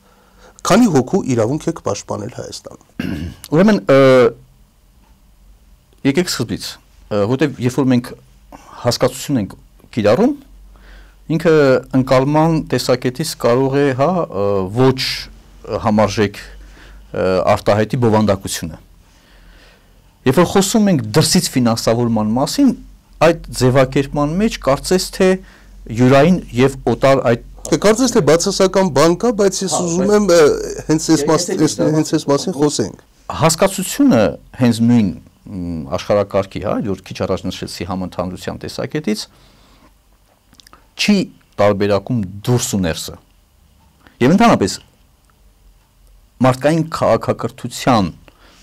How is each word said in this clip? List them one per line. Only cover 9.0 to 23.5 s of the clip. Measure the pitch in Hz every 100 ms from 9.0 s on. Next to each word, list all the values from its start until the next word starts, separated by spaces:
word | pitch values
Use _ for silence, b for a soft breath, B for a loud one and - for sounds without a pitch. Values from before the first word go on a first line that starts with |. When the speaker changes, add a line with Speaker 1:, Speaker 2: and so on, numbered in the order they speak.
| - 135 - 135
Speaker 2:
ենք | 95 - - _ _
կիրառում, | - 101 - 247 285 - - - b b b b b -
ինքը | 160 170 156 139 127 -
ընկալման | 135 127 131 135 151 160 160
տեսակետից | - 123 - 127 127 127 160 -
կարող | 120 120 135 139
է, | 143
հա, | 123 147 185
ը, | - 95 101 98 92
ոչ | 113 131 131 - - - - - - - 104
համարժեք, | 110 107 101 113 101 -
ը, | - - - - - - - 101 92 92 -
արտահայտի | 104 - 104 107 131
բովանդակությունը։ | 120 107 104 98 95 - 82 78 - _ b b b b b b b b b b b _ 127
Երբ | 147
որ | 170
խոսում | 202 190 233 208
ենք | 156 107
դրսից | 147 160 185 -
ֆինանսավորման | 139 117 110 - 117 120 110 107
մասին, | 117 143 - 277 - - - _ -
այդ | 160 170
ձևակերպման | -